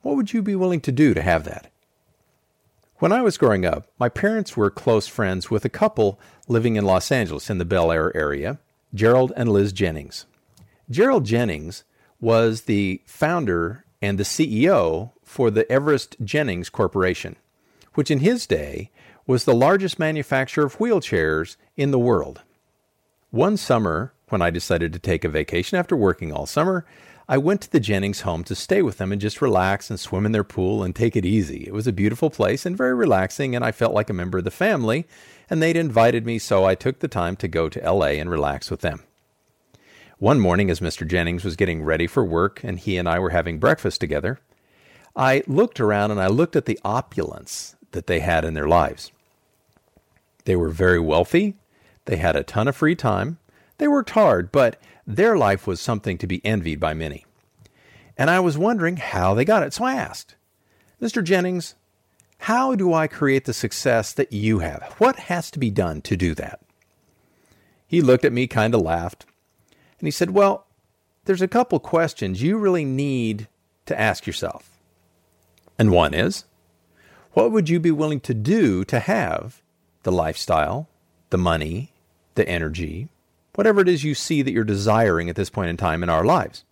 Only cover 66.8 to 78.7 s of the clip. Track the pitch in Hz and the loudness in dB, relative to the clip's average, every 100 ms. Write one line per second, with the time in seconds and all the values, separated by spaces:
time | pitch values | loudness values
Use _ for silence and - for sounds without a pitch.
66.8 | _ _ _ _ _ _ _ _ _ _ | _ _ _ _ _ _ _ _ _ _
67.8 | _ 170 139 127 147 120 127 120 107 117 | _ 2 6 4 4 0 -2 0 2 2
68.8 | 80 85 87 - - _ _ _ _ _ | 2 -2 -4 -10 -20 _ _ _ _ _
69.8 | _ _ 156 - 175 190 196 196 _ _ | _ _ -6 -2 0 4 2 0 _ _
70.8 | _ _ _ _ - 185 185 233 247 165 | _ _ _ _ -4 -2 0 0 2 -2
71.8 | - 165 160 - 101 92 143 220 202 180 | 0 0 0 -2 -6 -2 0 2 2 0
72.8 | 143 131 143 131 113 107 107 _ _ _ | 0 -2 -2 -2 -2 -4 -10 _ _ _
73.8 | - - 107 92 - 85 85 - _ _ | -8 -2 0 -2 -6 -6 -8 -8 _ _
74.8 | _ _ _ _ _ _ _ _ _ - | _ _ _ _ _ _ _ _ _ 0
75.8 | 110 87 78 76 117 98 - _ _ _ | 4 6 4 2 -2 -4 -14 _ _ _
76.8 | _ _ _ _ _ - 233 220 156 175 | _ _ _ _ _ 0 2 2 2 2
77.8 | 165 151 156 147 - 113 110 220 147 | 2 0 0 -4 -4 -4 0 2 4